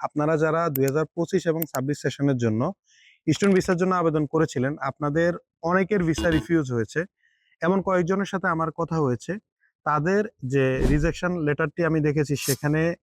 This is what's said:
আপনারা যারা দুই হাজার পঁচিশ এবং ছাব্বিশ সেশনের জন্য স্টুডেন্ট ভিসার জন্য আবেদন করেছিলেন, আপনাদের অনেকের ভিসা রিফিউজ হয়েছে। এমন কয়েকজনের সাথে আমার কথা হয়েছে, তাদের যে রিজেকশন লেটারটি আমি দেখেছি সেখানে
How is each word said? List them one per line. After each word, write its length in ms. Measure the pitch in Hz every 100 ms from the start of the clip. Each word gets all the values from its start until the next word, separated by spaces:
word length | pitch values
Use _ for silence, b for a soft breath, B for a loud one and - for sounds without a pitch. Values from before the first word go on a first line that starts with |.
| 135
আপনারা 280 | 147 151 160
যারা 160 | 156 160 170
দুই 100 | 135 135
হাজার 180 | 139 156
পঁচিশ 280 | - 165 190 170
এবং 100 | 160 151
ছাব্বিশ 260 | 131 131 147
সেশনের 360 | 143 - 143 131
জন্য 160 | 117 110 151 - b b b b -
স্টুডেন্ট 200 | 156 202 190
ভিসার 220 | - 175
জন্য 120 | 190 180
আবেদন 220 | 165 156 147
করেছিলেন, 400 | 160 160 135 131 151 135
আপনাদের 400 | - 147 151 170 175 - _ 165
অনেকের 300 | 180 185 208 165
ভিসা 200 | 156 170 156
রিফিউজ 300 | - 165 135
হয়েছে। 260 | 120 113 156 185 _ _ _ _ _ 165
এমন 120 | 196 180
কয়েকজনের 400 | 185 165 190 196
সাথে 140 | 190 185
আমার 160 | 160 160 147
কথা 160 | 165 165
হয়েছে, 280 | 143 120 - 202 - _ _ _ -
তাদের 340 | 151 156 196 208 - 127
যে 120 | 135 131 131 -
রিজেকশন 400 | 151 165 151 175 175 147
লেটারটি 340 | 143 156 - 165
আমি 100 | 160 151
দেখেছি 280 | 147 139 139 -
সেখানে 360 | 131 147 156 165 -